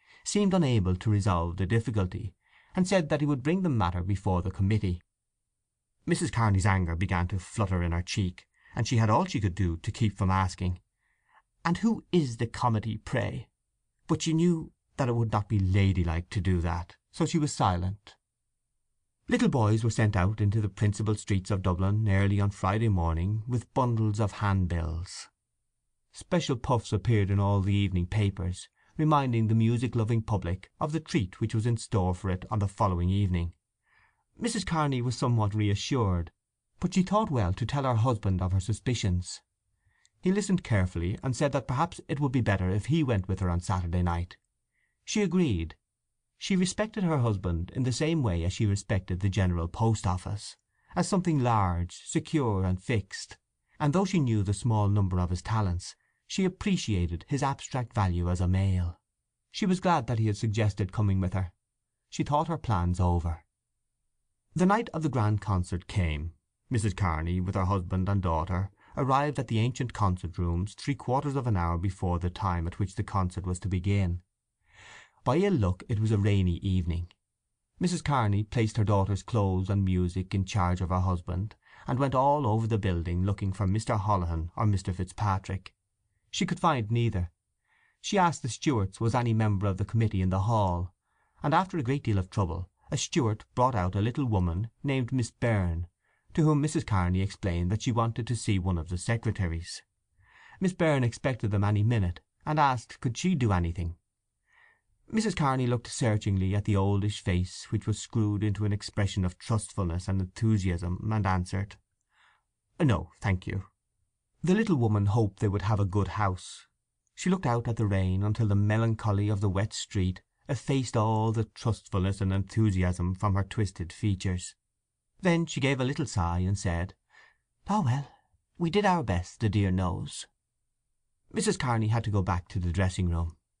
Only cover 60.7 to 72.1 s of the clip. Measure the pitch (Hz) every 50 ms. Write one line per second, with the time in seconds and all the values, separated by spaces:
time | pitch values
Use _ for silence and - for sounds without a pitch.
60.7 | - - 104 90 - - 104 101 95 95 92 92 90 92 92 87 - _ _ _
61.7 | _ _ _ _ _ _ _ _ - - 156 - 143 147 165 160 170 151 - -
62.7 | 107 87 87 87 87 92 92 87 87 85 82 85 80 - - _ _ _ _ _
63.7 | _ _ _ _ _ _ _ _ _ _ _ _ _ _ _ _ - 165 185 190
64.7 | 202 226 233 - - 165 156 147 123 127 104 107 104 101 - - 98 90 90 -
65.7 | 90 87 - - - 98 90 80 76 73 78 82 - _ _ _ _ _ _ -
66.7 | 127 110 101 107 92 - 104 87 78 80 82 85 90 92 90 95 95 101 92 90
67.7 | 98 95 87 90 92 92 92 98 101 101 90 87 82 80 80 87 87 90 98 98
68.7 | - _ _ - - - 139 131 135 135 143 151 135 - 123 - 117 110 113 127
69.7 | 123 - - 117 - - 107 95 90 87 - 85 85 - 90 85 85 87 95 101
70.7 | - - - 139 135 - - - 123 139 143 147 135 135 123 123 107 90 85 85
71.7 | 85 85 92 98 90 - - 87